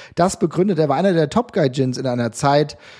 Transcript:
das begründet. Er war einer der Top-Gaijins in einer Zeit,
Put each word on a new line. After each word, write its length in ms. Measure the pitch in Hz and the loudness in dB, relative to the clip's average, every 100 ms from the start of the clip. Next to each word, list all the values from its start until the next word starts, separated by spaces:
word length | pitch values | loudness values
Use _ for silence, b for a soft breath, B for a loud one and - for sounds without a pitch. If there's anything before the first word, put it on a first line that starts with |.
| B | B
das 240 | B 180 - | B 0 0
begründet. 400 | 170 165 196 156 | -2 0 0 2
Er 120 | 151 | 0
war 80 | 139 | 2
einer 160 | 196 | 2
der 180 | 165 151 | 2 0
Top-Gaijins 680 | 220 247 208 139 120 131 123 | 0 -2 0 0 0 -2 -2
in 80 | 135 | -4
einer 260 | 123 117 | -2 -4
Zeit, 440 | - 143 147 147 - B | -2 2 2 0 -6 B